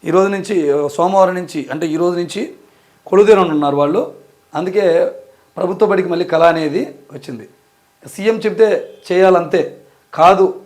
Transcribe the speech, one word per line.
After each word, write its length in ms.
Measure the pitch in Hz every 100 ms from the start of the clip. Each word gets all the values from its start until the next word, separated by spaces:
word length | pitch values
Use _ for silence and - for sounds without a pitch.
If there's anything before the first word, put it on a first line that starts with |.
ఈ 60 | -
రోజు 180 | 175 196
నుంచి, 440 | 196 190 196 147 143 147
సోమవారం 460 | 143 175 196 185
నుంచి, 340 | 180 175 156 131
అంటే 160 | 139 165
ఈ 100 | 156
రోజు 200 | 175 175
నుంచి 380 | 170 202 - - _ _ _ _ -
కొలువుదీరనున్నారు 720 | 185 208 208 175 151 147 143
వాళ్ళు. 380 | 147 185 - - _ _ _
అందుకే 580 | 147 180 190 190 165 180 - - _ _ -
ప్రభుత్వ 300 | 180 190 214
బడికి 220 | 190 185
మళ్ళీ 160 | 170
కళ 180 | 180 160
అనేది 520 | 165 160 156 156 277 - _
వచ్చింది. 360 | 135 - 117 101 _ _ _ _ _ -
సీఎం 220 | - 202 226
చెబితే 540 | 220 185 220 185 - - -
చేయాలంతే 680 | 180 190 180 165 175 - - _ _ _
కాదు 460 | - 170 190 190 -